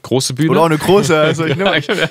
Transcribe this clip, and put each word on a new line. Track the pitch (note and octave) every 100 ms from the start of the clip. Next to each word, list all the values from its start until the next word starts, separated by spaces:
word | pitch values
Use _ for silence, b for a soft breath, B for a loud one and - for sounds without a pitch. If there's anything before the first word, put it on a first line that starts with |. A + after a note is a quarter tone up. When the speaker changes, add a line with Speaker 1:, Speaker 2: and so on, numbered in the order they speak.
Speaker 1:
große | - B2 -
Bühne. | B2+ D#3+
Speaker 2:
Oder | D#3
auch | E3
eine | D#3
große, | - G3+ E3+ D#3
also | D3+ D3 D#3+
ich | C#3+
Speaker 1:
<laughs> |
Speaker 2:
nehme, | G3 D#3
Speaker 1:
Ja, |
genau. | - F#3 D#3+